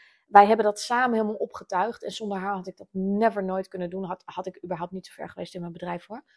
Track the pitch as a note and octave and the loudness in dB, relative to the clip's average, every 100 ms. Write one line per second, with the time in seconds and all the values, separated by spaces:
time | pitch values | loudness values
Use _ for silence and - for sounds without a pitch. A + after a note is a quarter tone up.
0 | - _ _ G3+ G3+ A3 G#3 G#3 - A#3+ | -20 _ _ 10 10 6 4 0 -2 0
1 | B3+ A3+ G#3+ G#3+ - - - F#3 G#3 A#3 | 2 2 0 -2 -8 -8 -6 -2 -2 -4
2 | - F#3+ G#3+ G3 F#3+ G3 F#3 - - F#3+ | -10 -8 -6 -4 -4 -6 -8 -14 -10 -4
3 | F#3+ G3+ A3+ G3+ F#3+ F#3+ F#3+ F#3 F3 F#3 | 0 2 2 2 -2 -4 -6 -6 -6 -6
4 | F#3 F#3 - - F#3 - F3 E3+ F3 F#3 | -6 -8 -8 -10 -8 -10 -8 -6 -6 -8
5 | - - F3 - F3 F#3 F3 E3+ F3 F3 | -12 -12 -12 -10 -10 -8 -10 -8 -8 -8
6 | - A3+ - | -10 -14 -16